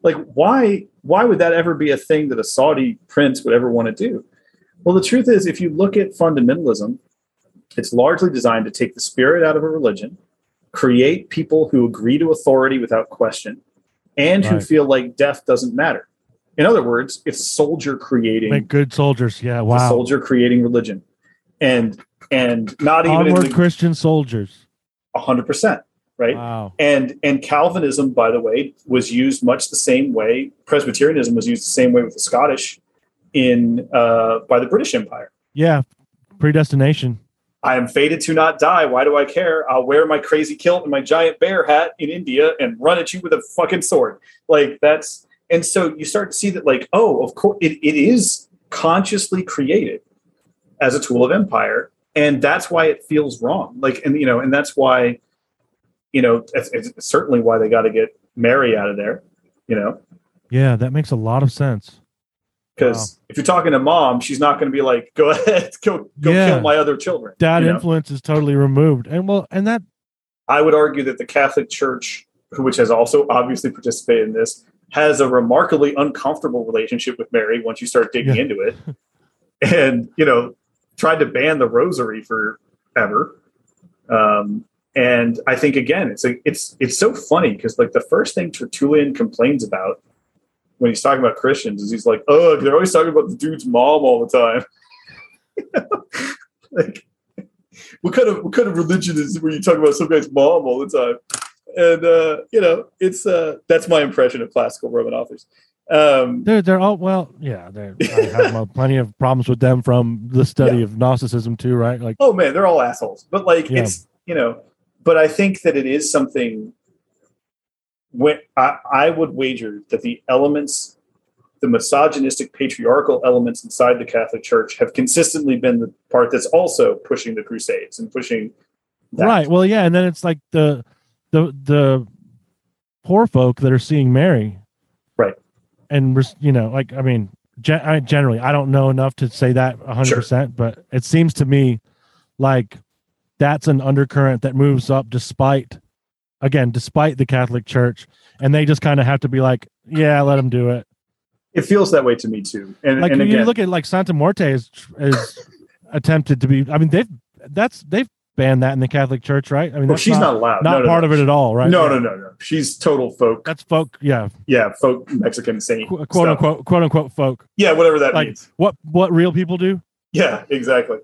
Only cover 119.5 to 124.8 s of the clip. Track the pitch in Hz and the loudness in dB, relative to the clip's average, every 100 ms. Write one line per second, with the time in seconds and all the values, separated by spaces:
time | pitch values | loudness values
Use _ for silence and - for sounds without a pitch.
119.5 | 123 113 104 - 113 120 120 - 127 143 | -6 -10 -14 -8 -6 -6 -10 -2 0 2
120.5 | 147 147 - - _ _ _ _ _ _ | -2 -4 -10 -12 _ _ _ _ _ _
121.5 | _ 135 117 - 143 151 147 135 - 127 | _ 0 0 0 2 2 0 -4 -4 -10
122.5 | _ 135 - 117 135 143 127 127 123 120 | _ -8 -4 2 2 2 0 2 2 0
123.5 | 117 117 - 123 123 120 117 113 113 - | -6 -14 0 2 2 -2 -4 -4 -8 -2
124.5 | 117 110 - | -2 -2 -4